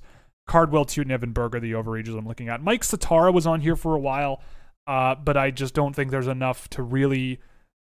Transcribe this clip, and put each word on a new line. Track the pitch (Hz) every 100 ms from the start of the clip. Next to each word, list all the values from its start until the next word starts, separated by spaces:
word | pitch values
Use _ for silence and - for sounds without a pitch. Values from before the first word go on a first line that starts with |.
| - - _ _ -
Cardwell, | 170 160 151 143
Tutnev, | - 139 131
and | 120
Berg | 117 117
are | 120
the | 117
overages | 110 110 113 110 110
I'm | 110
looking | 117 117
at. | 120
Mike | 160 240
Satara | - 214 - 165 180
was | 180 160
on | 165
here | 151 165
for | 165 156
a |
while, | 139 135 143 135 - - - - -
uh, | 131 127 135
but | 147 143
I | 135
just | 131 135
don't | 151 143
think | 143 135
there's | 135 127
enough | 131 131 127 -
to | -
really, | 120 131 139 135 131 127 - - _ _